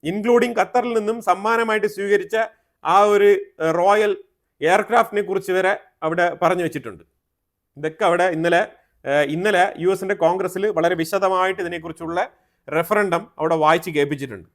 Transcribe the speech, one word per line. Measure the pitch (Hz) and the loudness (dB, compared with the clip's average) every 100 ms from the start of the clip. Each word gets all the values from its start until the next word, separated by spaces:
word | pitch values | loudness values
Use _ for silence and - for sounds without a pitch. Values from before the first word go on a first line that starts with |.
including | 156 196 214 240 240 | -6 -4 2 2 2
ഖത്തറിൽ | 220 190 247 247 | 0 0 0 0
നിന്നും | 226 208 226 | -2 -2 -4
സമ്മാനമായിട്ട് | 202 180 208 233 226 214 208 | -2 0 0 0 0 0 -2
സ്വീകരിച്ച | 208 202 202 180 226 220 _ _ _ | -4 0 0 0 -2 -4 _ _ _
ആ | - 185 | 0 4
ഒരു, | 208 208 202 196 - _ | 4 6 4 4 0 _
ഏഹ്, | 160 | -2
റോയൽ | 160 180 208 214 196 - _ _ _ | 0 2 2 2 -2 -8 _ _ _
എയർക്രാഫ്റ്റിനെ | 156 190 202 214 226 202 | 2 2 2 0 0 -2
കുറിച്ച് | 185 190 - | -2 -4 -2
വരെ | 185 185 202 - _ | 0 0 -2 -8 _
അവിടെ | 160 170 175 165 | -4 0 0 0
പറഞ്ഞു | 175 180 | 0 0
വെച്ചിട്ടുണ്ട്. | 165 147 117 85 _ _ _ _ _ _ _ - | -4 -6 -12 -18 _ _ _ _ _ _ _ -10
ഇതൊക്കെ | 156 156 | -10 -2
അവിടെ | 202 170 185 | 0 2 2
ഇന്നലെ, | 160 170 170 - - _ _ | 0 2 2 0 -8 _ _
ഏഹ്, | - 143 143 | -2 0 0
ഇന്നലെ | 160 202 185 190 - | -2 0 2 0 0
യു | 170 | -2
എസിൻ്റെ | 190 - | -2 -4
കോൺഗ്രസ്സിൽ | 196 165 180 185 190 208 | 0 0 0 -4 -4 -2
വളരെ | 175 170 | 0 0
വിശദമായിട്ട് | 175 165 196 190 185 185 190 | 0 -2 0 0 2 0 -2
ഇതിനെക്കുറിച്ചുള്ള | 175 175 165 156 165 170 208 _ _ _ - | -6 -8 -10 -10 -6 -4 -4 _ _ _ -6
റഫറൻഡം | 151 170 208 202 170 - _ | -4 0 0 0 -2 -4 _
അവിടെ | 156 165 | -2 2
വായിച്ച് | 151 165 170 | 4 2 0
കേൾപ്പിച്ചിട്ടുണ്ട്. | 151 143 147 135 101 82 | -2 -2 -2 -8 -12 -18